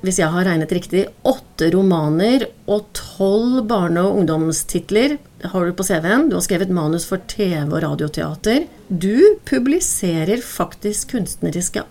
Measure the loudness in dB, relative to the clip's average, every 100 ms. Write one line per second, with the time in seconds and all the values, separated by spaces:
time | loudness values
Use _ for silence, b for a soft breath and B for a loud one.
0 | -4 0 0 2 2 0 0 -2 0 -2
1 | -2 -2 -2 -2 -4 -2 2 4 4 2
2 | 2 2 2 2 0 -8 -2 -2 -2 -12
3 | -12 -2 2 2 2 0 0 0 2 2
4 | 2 2 2 0 0 -2 -2 -4 0 0
5 | 2 0 -8 -14 -6 -2 -2 -2 -2 -2
6 | 2 2 2 0 0 -2 0 0 0 -2
7 | -4 -6 -6 -4 -2 -2 -2 -2 -2 -2
8 | -4 -4 -6 -4 0 0 0 B B -2
9 | 0 6 6 6 0 -2 2 0 0 -2
10 | -2 0 0 -2 -4 -6 -6 -6 -6 -6
11 | -4 -4 -6 -4 -4 -4 -4 -6 -6